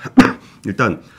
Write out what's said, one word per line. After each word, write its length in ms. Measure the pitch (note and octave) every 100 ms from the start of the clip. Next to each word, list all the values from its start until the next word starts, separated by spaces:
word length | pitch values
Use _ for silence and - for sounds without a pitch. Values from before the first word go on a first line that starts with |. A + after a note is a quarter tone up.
| - - -
<clears throat> 400 | - - - G#2+
일단 380 | F#2+ A2+ D#2 -